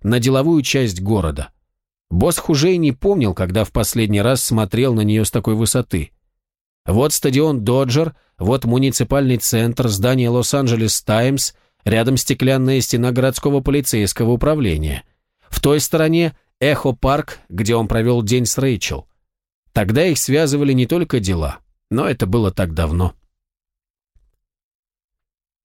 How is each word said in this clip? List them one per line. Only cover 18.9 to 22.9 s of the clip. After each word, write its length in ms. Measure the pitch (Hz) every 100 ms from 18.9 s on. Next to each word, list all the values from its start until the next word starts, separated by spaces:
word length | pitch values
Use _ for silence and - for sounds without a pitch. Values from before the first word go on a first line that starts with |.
| - - _ _ _ _ _ _
Тогда 340 | - 98 117 180
их 120 | 139
связывали 540 | - 139 156 143 143
не 140 | 131 123
только 320 | 170 160 127
дела, 400 | 92 87 73 - _ _ -
но 180 | 113 151
это 180 | 131 95
было 240 | 117 101
так 240 | - 90
давно. 400 | 78 80